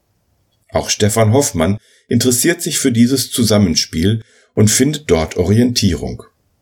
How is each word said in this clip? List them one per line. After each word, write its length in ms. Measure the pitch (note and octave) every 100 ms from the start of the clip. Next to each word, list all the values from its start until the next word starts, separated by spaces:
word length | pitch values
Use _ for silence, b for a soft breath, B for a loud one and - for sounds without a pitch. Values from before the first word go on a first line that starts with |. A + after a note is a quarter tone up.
| _ _ _ _ _ _ _
Auch 200 | G#2 -
Stefan 440 | - G#2 - G#2
Hoffmann 460 | C3 C#3 E2+ E2+ G2+ b b b
interessiert 540 | C3 B2+ A#2+ E3 E3+
sich 160 | E3+ -
für 140 | C#3
dieses 400 | A2+ A#2+ C3+ -
Zusammenspiel 920 | - G#2+ G#2 F#2+ D2 - D#2+ F#2 A2+ B B B
und 160 | - G#2
findet 400 | - C#3 D3+ -
dort 260 | E2 D#2+ -
Orientierung. 880 | F2+ A2 B2 A#2 F#2 D2+ C2 B1 - _ _ _